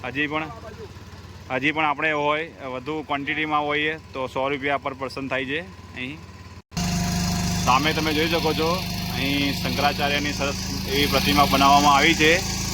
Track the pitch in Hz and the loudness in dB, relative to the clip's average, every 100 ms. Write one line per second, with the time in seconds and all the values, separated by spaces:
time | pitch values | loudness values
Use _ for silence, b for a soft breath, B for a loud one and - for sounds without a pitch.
0 | 127 131 147 156 156 - - - - - | -6 -2 -2 -2 -6 -12 -16 -16 -16 -18
1 | - - - - - 131 143 151 156 139 | -18 -18 -18 -18 -6 -2 0 2 0 0
2 | 156 151 147 151 165 95 135 127 127 156 | 0 0 0 0 -4 -10 -10 -8 -6 -6
3 | 139 143 143 151 156 151 147 147 151 160 | -4 -4 -2 -4 0 0 0 0 0 -4
4 | - 135 127 135 135 143 139 139 135 131 | -10 -8 -4 -2 -2 -2 -2 -2 -4 -6
5 | 135 139 135 131 131 147 175 - - 127 | -8 -6 -4 -4 -2 -6 -8 -16 -16 -10
6 | 127 156 - - - - _ - - - | -10 -10 -16 -18 -18 -20 _ -4 -2 0
7 | - - - - - - - 135 151 156 | 0 0 0 0 0 0 2 2 2 0
8 | 156 151 160 165 156 151 160 180 180 - | 0 0 2 2 0 0 0 -2 -4 -6
9 | - 123 135 143 143 139 135 131 143 143 | -4 -2 0 0 0 -2 -2 2 0 2
10 | 143 143 147 143 139 143 - 139 135 139 | 0 0 -2 -2 -2 -2 -4 -6 -2 0
11 | 143 139 135 143 139 135 139 143 147 139 | 2 2 4 4 6 6 8 8 8 6
12 | 156 160 156 175 - - - | 6 6 4 4 0 -4 -4